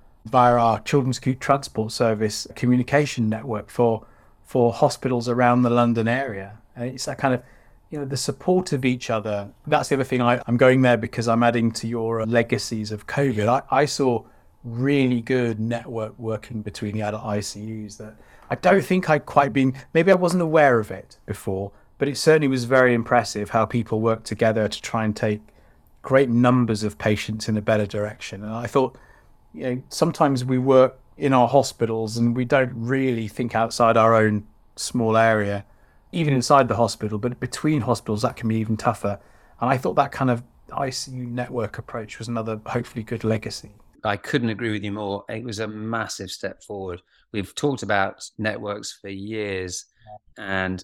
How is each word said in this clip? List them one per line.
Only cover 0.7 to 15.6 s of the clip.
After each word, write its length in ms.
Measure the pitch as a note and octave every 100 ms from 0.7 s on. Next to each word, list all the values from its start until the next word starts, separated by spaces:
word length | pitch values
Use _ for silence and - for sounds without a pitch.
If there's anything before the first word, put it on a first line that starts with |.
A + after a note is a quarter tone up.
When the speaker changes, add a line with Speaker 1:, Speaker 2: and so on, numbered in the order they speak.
| G#2+
Speaker 1:
Children's 380 | - C#3+ C3 B2
Acute 240 | - C3
Transport 500 | - C#3 - - A2
Service 560 | - A#2 G#2+ A2 - - -
communication 720 | B2 B2 A#2+ C#3+ D3 - A2
network 420 | A2 C#3 G#2+ -
for, 360 | - A#2 A2 - - - _ -
for 260 | C3 A#2+
hospitals 560 | A2 D3 - C3 B2 A#2
around 360 | A#2+ B2 B2
the 60 | B2
London 380 | A#2+ A#2+ A#2 A2+
area. 520 | B2 C3+ G2 G2 G#2+ _ -
And 120 | A#2+
it's 160 | C3 -
that 120 | C3
kind 160 | C#3
of, 100 | B2 - - - _ _
you 80 | D3+
know, 60 | C#3
the 120 | C3+
support 540 | - C3 - F#3 F3+
of 140 | C#3+ B2
each 240 | B2 -
other. 420 | A2+ G#2 G#2 G2+ - -
That's 220 | D3 -
the 60 | C3+
other 100 | C3
thing. 160 | B2+
I, 200 | A#2+ B2 -
I'm 80 | A#2+
going 260 | B2+ C3
there 140 | B2+ A#2+
because 320 | A2+ - A#2
I'm 160 | A2+
adding 280 | A#2+ A#2+ A#2
to 140 | A2 A2+
your, 340 | A#2 A2+ A2+
uh, 40 | A2
legacies 680 | A#2 A#2 A#2 - A2+ G#2+
of 140 | G#2+ -
covid. 420 | - C#3 G#2+ G#2
I, 140 | B2+ -
I 160 | C3+ D3
saw 380 | - C3+ A#2 - _ _ _
really 580 | B2 A#2 C3+ C#3+ C3 B2
good 380 | A2+ C3 A#2+
network 580 | A2